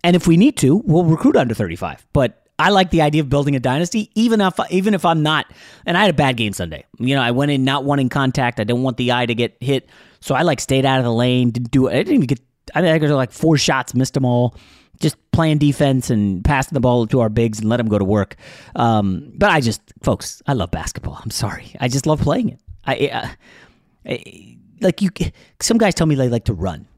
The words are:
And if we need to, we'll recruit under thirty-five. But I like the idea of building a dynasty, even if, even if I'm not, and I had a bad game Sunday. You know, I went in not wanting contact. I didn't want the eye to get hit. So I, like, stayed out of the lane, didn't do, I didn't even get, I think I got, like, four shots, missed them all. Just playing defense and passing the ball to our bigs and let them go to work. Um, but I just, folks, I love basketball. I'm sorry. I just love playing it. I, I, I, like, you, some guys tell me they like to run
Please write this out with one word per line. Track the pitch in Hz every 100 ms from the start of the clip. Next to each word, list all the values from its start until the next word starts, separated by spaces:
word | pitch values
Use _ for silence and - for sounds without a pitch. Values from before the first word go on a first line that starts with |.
And | 175 175
if | 170
we | 165
need | 254 -
to, | 131 185 -
we'll | 160 170
recruit | 160 269 247
under | 127
thirty-five. | 113 98 85 85 69 _
But | 147 131 - _ -
I | 165
like | 202 185
the | 165
idea | 151 151
of | 139
building | 143 143 139
a |
dynasty, | 123 135 175 220 208 -
even | 240 226
if, | 190 - -
even | 180 196
if | 196 170
I'm | 160
not, | 151 156 - - - - -
and | 175
I |
had | 208
a |
bad | 151 139 120
game | 107
Sunday. | 95 87 73 - -
You | 123 139
know, |
I | 120
went | 123 147
in | 139
not | 131 139 139
wanting | 143 127
contact. | 143 135 139 123 -
I |
didn't | 107 120
want | 131 117
the | 123
eye | 123 120
to |
get | 113 120 _
hit. | 123 135 _ - - _
So | - 131
I, |
like, | 170 131
stayed | - 135 135
out | 131
of |
the | 120
lane, | 113 123 127 123
didn't | 117 120
do, | 135 131
I |
didn't | 120 214
even | 285 135
get, | 143 _ _ - 156
I |
think | 175
I | 160 151
got, | 143
like, | 123
four | - 160 147
shots, | - 135 123 123
missed | 127
them | -
all. | 127 120 123 - - _ _ _
Just | 156 - _
playing | - 160 151
defense | 147 135 143 131 -
and | 113 101 92 107
passing | 143 165 143
the |
ball | 120 123 110
to | 131
our | 113
bigs | 110 117 107
and | 110
let | 120
them | 113
go | 104
to | 98
work. | 107 95 - - - - -
Um, | 120 110 101 92 - -
but | 202
I | 165
just, | 117 104 _ -
folks, | - 101 - - -
I |
love | 135 85
basketball. | 80 - - - -
I'm | 113
sorry. | - 104 85 - -
I | 127
just | 135 156
love | 156
playing | - 180 226
it. | - - - -
I, |
I, | 135 143 - - - _ - - _ _ _ -
I, | - - - 110 120 _ _
like, | 185 -
you, | 294 - - - _ _
some | - 226
guys | 214 -
tell | 160
me |
they | 139 127
like | 117 -
to |
run | 95 92 73 -